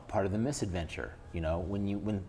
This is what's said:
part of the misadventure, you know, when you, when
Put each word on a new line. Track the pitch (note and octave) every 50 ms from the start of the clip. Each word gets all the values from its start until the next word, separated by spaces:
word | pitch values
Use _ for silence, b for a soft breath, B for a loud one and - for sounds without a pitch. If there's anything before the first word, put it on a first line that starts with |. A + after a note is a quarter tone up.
| - -
part | - G#2 G2
of | F#2+
the | F#2+ G#2+
misadventure, | A#2 C#3+ C#3 - - G2 F2 F2 D#2+ - - - A#1 - - - - - -
you | F2
know, | E2 D#2 E2 F2
when | F2+ F2+ G2+ G2+ G2+ G2+
you, | G2+ G2+
when | F2 G#2+ G#2+ G2 F#2+